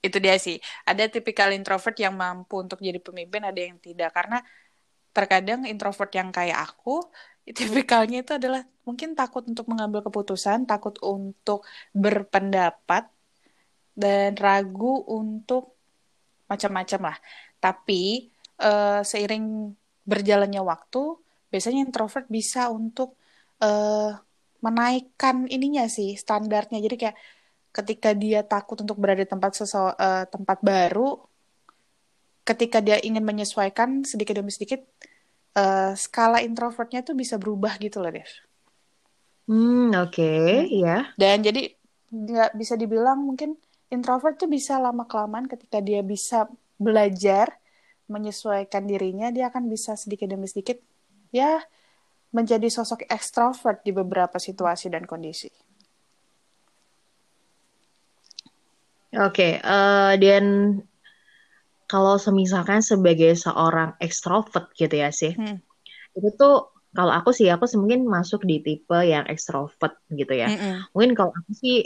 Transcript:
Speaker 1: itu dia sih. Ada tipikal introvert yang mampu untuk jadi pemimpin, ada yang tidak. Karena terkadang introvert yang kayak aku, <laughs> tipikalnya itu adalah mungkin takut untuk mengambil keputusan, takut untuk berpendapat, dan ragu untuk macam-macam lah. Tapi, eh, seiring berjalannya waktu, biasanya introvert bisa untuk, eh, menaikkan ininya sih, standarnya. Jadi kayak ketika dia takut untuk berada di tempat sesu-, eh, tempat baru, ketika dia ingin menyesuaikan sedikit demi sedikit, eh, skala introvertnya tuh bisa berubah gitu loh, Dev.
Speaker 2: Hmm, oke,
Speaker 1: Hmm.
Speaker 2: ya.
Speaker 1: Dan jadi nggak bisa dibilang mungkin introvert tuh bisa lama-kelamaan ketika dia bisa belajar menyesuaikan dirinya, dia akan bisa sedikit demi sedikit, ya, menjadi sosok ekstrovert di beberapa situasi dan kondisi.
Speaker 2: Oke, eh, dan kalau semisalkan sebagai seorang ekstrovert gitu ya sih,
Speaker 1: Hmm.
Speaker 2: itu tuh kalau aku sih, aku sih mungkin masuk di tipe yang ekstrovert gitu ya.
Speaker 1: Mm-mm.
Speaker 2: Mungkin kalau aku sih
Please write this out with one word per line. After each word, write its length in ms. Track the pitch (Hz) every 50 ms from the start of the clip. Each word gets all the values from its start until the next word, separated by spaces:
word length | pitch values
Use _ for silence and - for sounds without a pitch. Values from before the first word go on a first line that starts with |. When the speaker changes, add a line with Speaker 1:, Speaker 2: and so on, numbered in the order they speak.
| -
Speaker 1:
itu 120 | 190 185 196 196
dia 100 | 190 190 190 -
sih. 120 | 180 165 170 - - - - - -
Ada 140 | 185 196 220 220 -
tipikal 360 | 233 226 233 208 - 202 196 196
introvert 360 | 196 190 - 196 185 - 233 220 - 214
yang 80 | 190 190 190 185
mampu 300 | 180 180 185 180 _ - 190 185
untuk 160 | 180 190 - 196
jadi 100 | 185 175 180 180
pemimpin, 340 | - 180 180 170 175 190 214 214 196
ada 120 | 190 180 175
yang 100 | 180 180 175 _
tidak. 240 | 175 170 175 170 160 _
Karena 200 | 175 175 214 233 247 240 _ _ _ _ _ _ _ _ _ _ _ _ _ _
terkadang 460 | 208 202 190 190 185 190 196 226 254 262 220
introvert 400 | 214 208 208 202 196 - 202 196 - 190
yang 100 | 185 185 180
kayak 200 | 180 175 175 160 - 156
aku, 260 | - - _ _ 240 269 330 349 - _ - - _ _ _ _
<laughs> 100 | - 226 -
tipikalnya 580 | 247 214 220 269 269 - 247 233 220 214 240 247 254
itu 100 | - 302 277
adalah 220 | 247 254 262 262 254 _ _ _ _
mungkin 220 | 247 240 247 311 320 320 311
takut 240 | 262 254 - 254 240 240
untuk 140 | 233 233 226 233
mengambil 300 | 226 226 214 208 208 208 208
keputusan, 520 | 214 196 208 202 - 190 185 - 202 208 240 254 247
takut 260 | 214 208 - 208 202 - -
untuk 540 | 196 196 196 196 196 196 _ _ - 208 208 - - - - - _ _ 202 196
berpendapat, 1000 | 208 208 202 202 _ - 196 190 196 196 190 180 170 - _ _ - 180 208 233 - _ _ _ _ _ _ _ _ _ _ _ _ _ _ _ _ _
dan 340 | 202 202 202 202 202 196 202 202
ragu 640 | 202 202 202 196 196 196 190 190 196 220 254 269 269 - -
untuk 540 | 226 220 220 214 214 220 220 - 254 254 254 - _ _ _ _ _ _ _ _ _ _ _ _ _ _ _ _
macam-macam 480 | 202 202 - 196 196 185 185 - 202 196 190 156 151
lah. 40 | - _ - - - - _ _ _ -
Tapi, 680 | 185 185 - _ - 202 180 185 196 220 254 - _ _ _ _ - _ - -
eh, 360 | 214 208 208 208 202 202 208 202 -
seiring 340 | - 208 208 202 220 220 220 220 220 214 214 208 202 _ _ _ _ _ _ 196
berjalannya 500 | 208 202 202 202 208 202 202 196 196 196 190 180
waktu, 280 | 165 - - _ - 247 285 311 330 _ _ _ _ _ _ _
biasanya 300 | - 190 - 233 254 269 277
introvert 400 | 262 247 - 220 208 - 277 254 _ 220
bisa 340 | 220 220 - - 254 247 240
untuk, 380 | 226 220 226 226 - - 262 254 _ _ _ _ _ _ _ _ _ _ 220
eh, 480 | 214 208 208 208 214 214 214 214 214 208 202 _ _ _ _ _ _ _ _ -
menaikkan 680 | 226 226 233 233 247 254 254 254 _ _ _ 277 262 254 254 254 254 254
ininya 300 | 262 269 277 294 285 233 226 226
sih, 120 | - 202 196 202 202 -
standarnya. 540 | - 214 208 214 214 214 208 214 214 233 214 208
Jadi 100 | 220 247 240
kayak 160 | 240 214 214 - - - - _ _ _ _ _ _ _ _
ketika 320 | - 202 202 220 - - 220 208 202 208
dia 160 | 214 214 208 208 208
takut 260 | 208 202 - - 226 - 208
untuk 140 | 208 208 208
berada 220 | 202 202 196 190 196
di 40 | 190 196
tempat 180 | 190 196 196 196 -
sesu-, 360 | 214 202 - 202 190 185 - -
eh, 260 | 190 190 185 185 185 - -
tempat 260 | 202 190 - 190 190 -
baru, 360 | 208 196 190 180 170 180 208 247 277 285 - - _ _ _ _ _ _ _ _ _ _ _ _ _ _ _ _ _ _ _ _ _ _ _ _ -
ketika 280 | 226 233 233 233 233 220 208
dia 100 | 208 208 208 -
ingin 140 | 220 220 220 214 214
menyesuaikan 600 | 208 208 208 202 - 220 196 196 196 - 240 254 269 269 269 -
sedikit 240 | - 214 208 208 208 202
demi 80 | 202 202 -
sedikit, 260 | - 208 202 262 262 - _ _ _ - _ _ _ _ _ _ _ _ _ _ 202
eh, 300 | 196 196 190 190 190 190 196 196 -
skala 340 | - - - 226 226 233 233 240
introvertnya 540 | 233 233 233 233 240 233 - 233 240 254 247 247
tuh 80 | 320 320 254
bisa 140 | 254 233 233 208 190
berubah 300 | 214 214 196 202 214 208 - 208
gitu 120 | 208 - 208 180
loh, 80 | 165 160
Dev. 160 | 160 - - - - _ _ _ _ _ _ _ _ _ _ _ _ _ _ _ _ _ _ _ _ _
Speaker 2:
Hmm, 440 | - 220 220 226 240 240 247 247 233 208 180
oke, 220 | 180 170 - - 165 160 156 160 160
Speaker 1:
Hmm. 200 | 170 202 262 330 370 254 196
Speaker 2:
ya. 360 | 180 170 170 214 277 - - -
Speaker 1:
Dan 160 | - 196 202 208 214
jadi 140 | 214 220 269 262 - _ _ _ _ _ _ _
nggak 420 | _ 226 220 214 208 233 233 226 - - 214
bisa 140 | 220 - 240 220
dibilang 400 | 233 214 220 226 233 254 269 277 277
mungkin 220 | 277 262 262 302 302 311 _ _ _ _ _ _ _
introvert 440 | 254 247 247 254 247 254 262 311 285 -
tuh 80 | 370 320
bisa 220 | 294 269 269 - 277 262 254
lama-kelamaan 640 | 247 240 233 233 233 - 220 208 214 214 226 254 262
ketika 280 | 247 240 _ _ - 214 196
dia 180 | 202 208 202 202 190 208
bisa 340 | 190 - - 247 226 214 220 - _ _ _ _ _
belajar 680 | 202 226 214 214 208 202 190 180 196 196 190 196 226 - - _ _ _ _ _ _ _ _ _ _ - 208
menyesuaikan 720 | 208 214 208 202 - - 220 202 196 196 196 - 196 196 202
dirinya, 360 | 202 190 196 185 185 196 220 240 240
dia 100 | 247 254 247
akan 160 | 247 254 247 233 220
bisa 180 | 214 - - 214 208
sedikit 280 | - 208 208 196 208 190
demi 160 | 196 196 190
sedikit, 300 | 190 - 202 190 - 247 247 _ _ _ _ _ _ _ _ _ _ -
ya, 240 | 240 262 302 311 320 320 _ _ _ _ _ _ _ _ _ _ _ _ _ -
menjadi 300 | 233 233 220 233 220 220 233
sosok 360 | 233 247 226 - 240 233 - _ 240
ekstrovert 640 | 214 - - - 277 233 247 254 254 - 240 202 - _
di 40 | 208 185
beberapa 420 | 190 190 185 196 190 180 175 - 180 -
situasi 400 | - 190 - 185 175 170 180 - 185 170
dan 100 | 165 170 -
kondisi. 400 | 160 170 160 156 165 - - - _ _ _ _ _ _ _ _ _ _ _ _ _ _ _ _ _ _ _ _ _ _ _ _ _ _ _ _ _ _ _ _ _ _ _ _ _ _ _ _ _ _ _ _ _ _ _ _ _ _ _ _ _ _ _ _ - - _ _ _ _ _ _ _ _ _ _ _ _ _ _ - 208 202
Speaker 2:
Oke, 220 | 196 196 - 185 170 160 - -
eh, 500 | - 196 202 196 202 202 196 196 196 196 196
dan 240 | 190 196 202 202 202 202 202 202 202 208 202 202 - _ _ _ _ - _ _ _ _ _ _ _ _ _ _ _ _ _ _ _ _
kalau 240 | - 196 196 196 196 196
semisalkan 600 | 202 208 196 196 190 185 196 185 170 196 196 214 220
sebagai 480 | - 220 196 185 175 165 160 165 165 170 170 -
seorang 500 | 170 - - 165 165 165 165 160 160 - _ 175
ekstrovert 640 | 165 - - - 175 180 214 214 - - 175 - - _
gitu 200 | - 165 151 151 147 143
ya 60 | 147 147 -
sih, 120 | 160 156 175
Speaker 1:
Hmm. 220 | 196 220 214 202 185 _ _ _ _ _ - - - - _ _
Speaker 2:
itu 120 | 190 190 208 202 -
tuh 120 | 277 285 285 - - - _ _ _ _ _
kalau 160 | 185 180 170 127 170
aku 120 | - 247 247
sih, 100 | - 226 180 170
aku 100 | 170 240 240
sih 100 | 226 208
mungkin 200 | 196 208 247 254 254
masuk 340 | 240 196 175 180 175 - 202 - 185
di 60 | 156 151 147
tipe 320 | 151 151 151 _ _ 170 170 175 170 156
yang 120 | 147 143 - 156
ekstrovert 600 | 156 - - 147 139 143 147 _ _ 160 151 - _ _ _ 156 143
gitu 140 | 135 - 135 127 113
ya. 40 |
Speaker 1:
Mm-mm. 400 | - 214 180 202 196 185 185 190 - _
Speaker 2:
Mungkin 180 | 190 226 254 240
kalau 140 | 220 190 175 - 175
aku 120 | 170 - 214 - -
sih 120 | 254 247 233 -